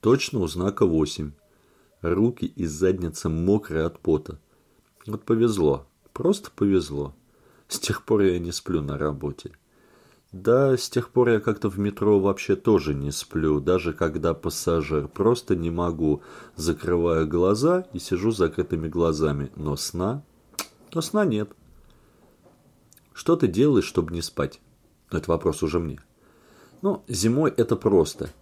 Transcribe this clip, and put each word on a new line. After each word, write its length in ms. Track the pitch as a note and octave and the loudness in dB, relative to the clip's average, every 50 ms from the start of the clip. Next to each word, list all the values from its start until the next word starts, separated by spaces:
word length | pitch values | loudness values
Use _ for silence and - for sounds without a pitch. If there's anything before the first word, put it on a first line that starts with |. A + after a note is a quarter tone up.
Точно 380 | - G#2 B2+ C#3+ - - - A#2 | 4 4 4 4 2 -4 -2 -2
у 60 | F2+ | -2
знака 380 | D#2+ D2 F2 F2+ G2+ G2 - - | -2 -2 -2 -4 -4 0 2 2
восемь. 480 | F#2 E2 D#2+ D#2 D2 - - D#2 D2 D2 _ _ _ _ _ _ _ _ _ _ _ _ _ | 2 4 2 0 0 -2 -8 -8 -10 -10 _ _ _ _ _ _ _ _ _ _ _ _ _
Руки 420 | - E2+ F2 F#2+ A2 A#2+ A#2+ - - | -4 -2 2 2 2 0 0 -2 -8
и 220 | - - - F2+ | -8 -6 -6 -6
задница 640 | D#2+ D2 D#2 F#2 F#2 F#2+ F#2 F2 E2 D#2+ - - E2+ | -6 -2 0 2 2 2 0 -4 -6 -6 -4 -4 -4
мокрые 560 | D#2+ D#2+ E2+ F#2 G2+ G#2+ - - D#2+ D#2+ D#2+ | -2 0 2 2 2 0 0 -4 -4 -2 -2
от 120 | E2 - - | -4 -6 -6
пота. 380 | _ - D#2+ D2+ - - D2+ C#2+ _ _ _ _ _ _ _ _ _ _ _ _ - | _ 0 0 0 0 -8 -16 -18 _ _ _ _ _ _ _ _ _ _ _ _ -12
Вот 180 | G#2+ G#2+ G#2 - | -10 -10 -10 -2
повезло. 640 | - A#2 A2 A#2 A#2+ G#2+ G2 E2 D2 C#2 C#2 - _ _ _ _ _ | -2 0 2 2 2 2 2 2 2 2 0 -4 _ _ _ _ _
Просто 380 | _ - - E3+ G3+ G3+ - - | _ -2 0 0 0 0 -4 -16
повезло. 640 | _ - - G2+ F#2+ F#2 D#2+ D2 D2 C#2+ C#2+ C#2 - _ _ _ _ _ _ _ _ _ _ | _ 0 0 2 2 2 0 -2 -6 -6 -8 -8 -10 _ _ _ _ _ _ _ _ _ _
С 120 | _ - - | _ -10 -8
тех 260 | - - G2 - - | -4 -4 -6 -6 0
пор 180 | - A2+ G#2 | 0 2 4
я 160 | G2 F#2+ F2 F2 | 4 4 2 2
не 140 | E2+ E2+ | -2 -6
сплю 300 | E2+ - - - F2+ D#2+ | -8 -8 -6 -4 -2 -2
на 160 | D2 C#2+ D2 C#2+ | -2 -2 -4 -2
работе. 540 | D2 D2+ D2 C2+ D2+ C#2+ C#2 - - - - _ _ _ _ _ _ _ _ _ _ _ _ _ _ _ | -2 -4 -4 -4 -6 -8 -8 -8 -16 -18 -18 _ _ _ _ _ _ _ _ _ _ _ _ _ _ _
Да, 440 | - F#2 F#2+ A2 A#2 C3 C#3 C3+ C3 | -20 -4 0 2 4 4 4 4 2
с 140 | B2 - - | 0 -2 -2
тех 200 | - B2 A#2+ - | -4 -4 -4 0
пор 200 | _ B2 B2 A#2+ | _ 4 4 6
я 100 | A#2 G#2+ | 4 2
как-то 300 | G2+ - G#2+ - - G#2 | 2 0 -2 -2 -2 -4
в 80 | F2+ G2 | -2 -2
метро 400 | G2+ G#2 G2+ - G#2 G#2+ G#2+ G2 | -4 -4 -2 0 2 4 4 6
вообще 380 | F#2+ G2+ F#2+ - - - G2 | 4 2 0 -2 0 0 0
тоже 380 | - - A#2+ G#2+ F2+ C#2 D2+ D2 | 2 4 4 4 4 4 0 -2
не 180 | C#2 C#2 C#2+ | -2 -4 -6
сплю, 480 | C#2+ - - _ - E2 D#2 D#2 D2+ D2 | -6 -8 -10 _ -4 -2 2 2 2 2
даже 320 | C2+ D#2+ F2+ F#2 D#2+ E2+ D#2 | 2 2 0 2 0 -2 -4
когда 400 | - F2+ E2 D2+ D#2 D2+ E2+ D#2+ | -2 -2 -2 -2 -2 -2 -2 -2
пассажир. 720 | D#2+ - E2+ - - - F2 E2+ E2 D2 C#2+ D#2 D2+ C#2+ | -2 -4 -6 -6 -4 -2 0 0 0 0 0 -2 -2 -2
Просто 480 | C#2+ _ - G2 A2 A#2+ A#2+ - - G2 | -4 _ 0 2 2 2 2 0 -2 -2
не 160 | E2+ E2 E2+ | 0 0 -4
могу. 500 | E2 E2+ F2 F2 E2+ D#2 D#2+ D#2 D2 C#2+ - - - - - - _ | -2 -2 -2 -2 -2 0 0 0 0 0 -4 -18 -20 -20 -20 -20 _
Закрываю 720 | - D#2 E2+ D#2+ - - F2 F2 E2+ E2+ E2+ E2 D#2+ D#2+ D2+ | -6 -2 -2 -2 -2 -2 -2 0 2 2 2 2 2 0 0
глаза 580 | D#2+ E2+ F2 F#2+ G#2 G#2+ C3+ E3 F3+ F#3 F#3 - | 0 2 2 2 2 2 2 2 2 0 -2 -6
и 80 | - F2+ | -12 -12
сижу 320 | - - F#2+ F2+ F#2+ A2+ | -6 -4 -4 0 0 -2
с 40 | A2+ | 0
закрытыми 520 | G2+ F2 D#2+ D#2+ - F2 - - E2 D#2+ D#2+ | 2 0 0 0 -2 -4 -2 -4 -4 -4 -4
глазами. 640 | D#2 E2+ E2+ E2 D#2 D2 D#2 D2+ C#2+ C#2+ C#2 C2 - | -2 0 0 0 2 0 0 0 0 -2 -6 -8 -8
Но 220 | - D2+ D2+ C#2+ | -8 -6 -6 -4
сна... 480 | C#2+ - - - E2+ F#2 G2+ B2 D3 - _ _ _ _ _ - - - - _ _ _ _ | -4 -6 -8 -6 -4 -4 -4 -4 -6 -10 _ _ _ _ _ -14 -14 -14 -14 _ _ _ _
Но 80 | - E3 | -8 -8
сна 240 | D#3+ - - G#3+ G#3 | -6 -2 0 0 0
нет. 280 | F3 A2+ G#2 G#2+ G2+ - _ _ _ - - _ _ _ _ _ _ _ _ _ _ _ _ _ - _ _ _ _ _ _ _ _ _ _ _ _ _ | 2 0 -2 -4 -6 -10 _ _ _ -20 -20 _ _ _ _ _ _ _ _ _ _ _ _ _ -20 _ _ _ _ _ _ _ _ _ _ _ _ _
Что 220 | - - - E3+ | -6 0 0 0
ты 100 | F3 D3+ | 2 2
делаешь, 400 | G#2+ E2 G2 C3+ D3+ C#3 G#2+ - | 0 2 4 4 4 4 2 2
чтобы 260 | - - - E2 D#2 | 2 -2 -2 -2 -2
не 80 | E2+ E2+ | -4 -6
спать? 400 | E2 - _ - C#2+ C#2+ - - _ _ _ _ _ _ _ _ _ _ | -8 -8 _ -4 -4 -4 -4 -12 _ _ _ _ _ _ _ _ _ _
Это 200 | - E2 D2+ - | -6 -6 -2 0
вопрос 320 | E2+ E2 - F2 D2+ - | -2 0 0 -2 -2 0
уже 160 | - D2+ D#2 E2+ | -4 -2 0 -2
мне. 220 | E2+ D#2 C2+ - _ _ _ _ _ _ _ _ _ _ _ _ - _ _ - | -2 -4 -8 -12 _ _ _ _ _ _ _ _ _ _ _ _ -20 _ _ -6
Ну, 200 | - G3+ F#3+ - - - | -4 -4 -4 -4 -6 -8
зимой 420 | A#2+ F2+ F#2+ A2+ A#2+ C#3 D#3+ C#3+ - | -6 0 0 2 2 2 2 0 2
это 180 | - A2+ - A#2 | 0 2 2 0
просто. 540 | - - G#2+ G2+ F2+ D#2 - - - C#2+ - - _ | 0 2 4 6 6 4 4 -2 -10 -12 -12 -12 _